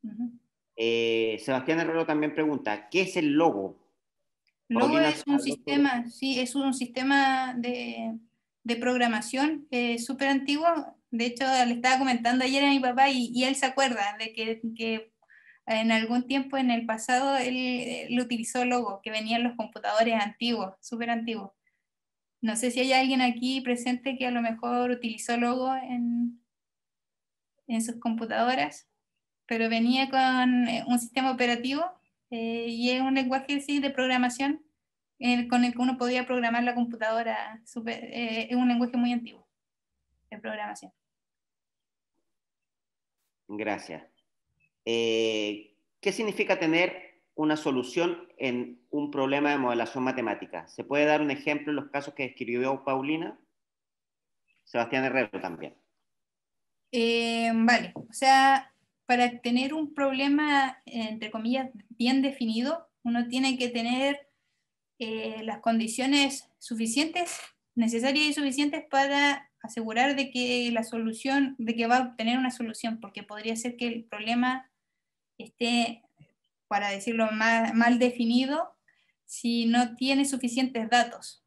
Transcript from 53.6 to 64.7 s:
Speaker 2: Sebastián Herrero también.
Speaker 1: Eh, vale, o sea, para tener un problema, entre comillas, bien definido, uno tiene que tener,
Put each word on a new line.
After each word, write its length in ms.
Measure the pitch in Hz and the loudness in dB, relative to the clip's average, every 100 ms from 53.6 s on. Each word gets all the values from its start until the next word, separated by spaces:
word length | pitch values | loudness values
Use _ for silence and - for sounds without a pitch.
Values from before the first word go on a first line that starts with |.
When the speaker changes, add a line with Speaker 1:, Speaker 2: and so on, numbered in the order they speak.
| _ _ _ _ _ _ _ _ _ _ | _ _ _ _ _ _ _ _ _ _
Speaker 2:
Sebastián 420 | _ 120 117 135 131 | _ -4 -2 0 0
Herrero 360 | 131 113 92 | 0 -2 -4
también. 320 | 90 82 73 _ _ _ _ _ _ _ _ _ _ _ _ | -8 -10 -14 _ _ _ _ _ _ _ _ _ _ _ _
Speaker 1:
Eh, 600 | 247 233 233 233 233 226 226 | 0 2 2 0 0 0 4
vale, 360 | 226 233 - - | 6 4 2 -12
o 180 | - | -14
sea, 580 | - 262 269 269 269 - _ _ _ - | 2 6 8 8 6 0 _ _ _ 0
para 360 | 247 247 240 | 2 2 0
tener 320 | 240 247 269 | 0 2 2
un 200 | 311 294 285 | -2 -4 0
problema, 840 | 277 262 277 285 302 285 262 254 - | 0 2 2 2 4 2 2 -2 -10
entre 460 | 240 220 220 220 | -6 -6 -6 -8
comillas, 400 | 220 220 254 262 - - | -6 -2 -2 -2 -12 -20
bien 320 | - 240 269 | -2 2 4
definido, 680 | 269 277 226 220 254 330 - _ | 2 0 -2 0 -2 -4 -8 _
uno 240 | 233 240 240 | -2 -2 0
tiene 300 | 254 269 254 | 0 0 0
que 120 | 240 | -2
tener, 600 | 233 233 247 277 285 - _ _ _ _ | -2 -2 0 0 -2 -8 _ _ _ _